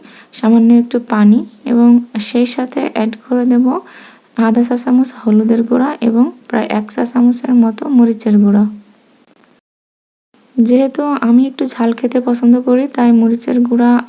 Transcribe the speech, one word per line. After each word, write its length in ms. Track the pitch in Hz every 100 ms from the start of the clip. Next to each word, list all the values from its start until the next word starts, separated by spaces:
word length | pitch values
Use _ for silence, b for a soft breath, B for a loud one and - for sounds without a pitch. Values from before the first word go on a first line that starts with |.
| B B B
সামান্য 420 | - 220 233 226
একটু 260 | 240 233 240
পানি 440 | 240 214 208 233 - -
এবং 360 | 277 240 240 240 240 220
সেই 260 | 208 240 247
সাথে 440 | - 349 269 -
অ্যাড 180 | - 220 220 -
করে 180 | 247 247
দেব 340 | 240 254 320 - B B B B -
আধা 260 | 226 226
চা 140 | 240 247
চামচ 360 | 254 247 254
হলুদের 500 | - 226 214 220 226
গুঁড়া 340 | 226 247 269 302
এবং 300 | 233 226 294 - -
প্রায় 180 | 220 -
এক 260 | 214 214
চা 120 | -
চামচের 500 | 240 247 240 247 -
মতো 340 | 247 226 214 294
মরিচের 500 | 254 233 220 214 208
গুঁড়া। 280 | 208 208 214 - - _ _ _ _ _ _ _ _ _ _ _ _ _ _ _ _ 262
যেহেতু 440 | 226 247 269 269
আমি 440 | 294 285 226 240 269
একটু 180 | -
ঝাল 280 | 262 - 233
খেতে 280 | 233 240 247
পছন্দ 400 | 247 240 240 247
করি, 280 | 254 247 285
তাই 240 | 269 240
মরিচের 480 | 233 226 233 254 247
গুঁড়া 440 | 240 240 240 240